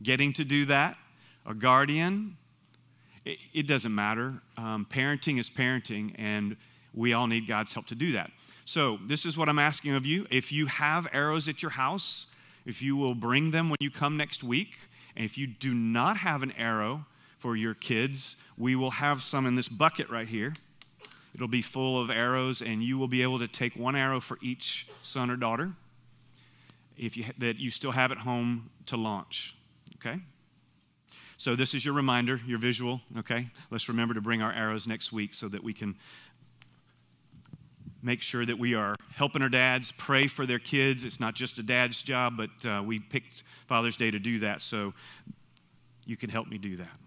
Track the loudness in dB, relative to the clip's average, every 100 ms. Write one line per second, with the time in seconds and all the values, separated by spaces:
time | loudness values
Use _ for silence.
0 | 2 4 4 2 2 4 6 6 4 0
1 | -18 -20 -20 -14 -8 2 8 8 8 4
2 | 2 0 -4 -10 _ _ _ _ _ _
3 | _ -16 -12 -12 -6 -2 2 2 2 2
4 | 2 2 -2 -6 -12 -8 -4 -4 -2 0
5 | 0 0 0 -2 -2 0 0 0 -2 -6
6 | -6 -6 -4 -2 -2 -6 -14 -20 -12 -2
7 | 2 4 2 0 0 -2 -2 -6 -8 -2
8 | 0 0 -4 -12 -20 -18 -4 2 2 0
9 | -2 -2 -2 0 2 4 4 2 0 0
10 | 2 0 2 0 0 0 0 0 2 2
11 | 0 0 2 0 -2 -4 -4 -2 0 0
12 | -4 -6 -10 -20 -20 -16 -12 -4 0 2
13 | 0 0 2 4 4 2 2 0 -2 0
14 | 0 0 -4 -4 -2 -2 -2 -10 -20 -20
15 | -14 -6 -6 -4 -8 -4 -2 0 2 4
16 | 2 2 0 -2 -4 -2 0 0 0 -4
17 | -8 _ -20 -8 -2 0 -2 -2 -2 0
18 | 0 -2 -8 -10 -14 -4 0 2 0 0
19 | 2 0 0 0 2 2 0 2 2 2
20 | -4 -6 -4 -4 -4 -6 -14 -20 -20 -20
21 | -20 -20 -16 -8 -2 -2 -2 -2 0 0
22 | 0 2 2 2 0 -2 -2 -2 0 0
23 | 0 2 2 0 -2 -2 -4 -2 -2 0
24 | 2 0 -4 -8 -6 -6 -6 -6 -10 -16
25 | -8 -4 -2 0 0 0 -4 -8 -18 -20
26 | -20 -20 -20 -20 -20 -20 -20 -20 _ -8
27 | -8 -6 -10 -4 -2 -2 -4 -4 -2 2
28 | 2 0 -2 0 0 -2 -6 -16 -6 -2
29 | -2 -4 -6 -8 -8 -14 _ _ -20 -12
30 | -8 -8 -10 _ _ _ _ _ _ _
31 | _ -20 -20 -6 0 2 2 0 0 2
32 | 4 4 2 -2 -2 0 0 0 -2 -4
33 | -8 -8 -4 -4 -4 -12 -10 -6 -2 0
34 | 0 0 0 0 0 0 -2 -2 -4 -6
35 | -6 -4 -6 -6 -8 -8 -8 -6 -6 -8
36 | -14 -20 -20 _ -20 -20 -20 _ _ _
37 | _ _ _ -20 -20 -20 -20 -20 -20 -6
38 | -2 -2 -2 -2 0 0 2 2 0 -2
39 | -6 0 0 2 4 6 6 4 -2 -6
40 | 2 4 4 2 0 -2 0 4 4 2
41 | -4 -4 -4 -2 -6 -4 0 2 2 0
42 | -2 0 0 -2 -6 -6 -4 -2 -2 -4
43 | -4 -6 -6 -16 -20 -12 0 2 2 2
44 | 0 0 0 0 -2 -4 -4 -4 -4 -6
45 | -18 -20 -18 -20 -20 _ _ _ -20 _
46 | -10 -8 -4 -4 -6 -6 -6 -8 -10 -18